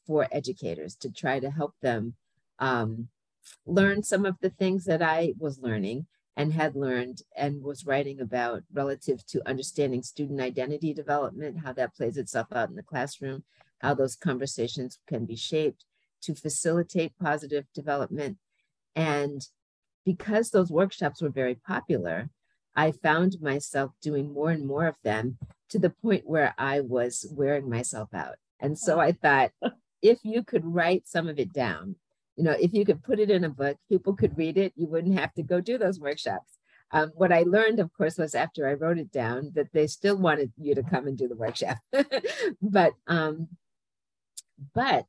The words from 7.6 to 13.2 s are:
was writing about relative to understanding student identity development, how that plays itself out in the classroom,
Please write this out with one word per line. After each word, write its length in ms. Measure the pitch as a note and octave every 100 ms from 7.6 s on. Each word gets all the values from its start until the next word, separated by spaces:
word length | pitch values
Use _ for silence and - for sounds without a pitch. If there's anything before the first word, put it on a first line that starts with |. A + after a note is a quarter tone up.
was 220 | C#3 C#3+ C#3+
writing 340 | C3+ C#3 C#3
about 440 | A#2 B2 A#2+ A2 -
relative 540 | C#3 C#3 C#3 - B2 -
to 200 | - -
understanding 560 | C3 C3 - C#3+ B2+
student 380 | B2 - C#3+ C#3
identity 520 | B2+ B2+ B2+ D3 D#3+
development, 640 | D3 D3 D3 C3 - D3 D#3+
how 100 | C3+
that 220 | B2+ B2 -
plays 220 | A#2 G#2+
itself 300 | - A#2 A2
out 180 | A#2+ G#2+
in 60 | G#2
the 80 |
classroom, 600 | - C3+ C#3 -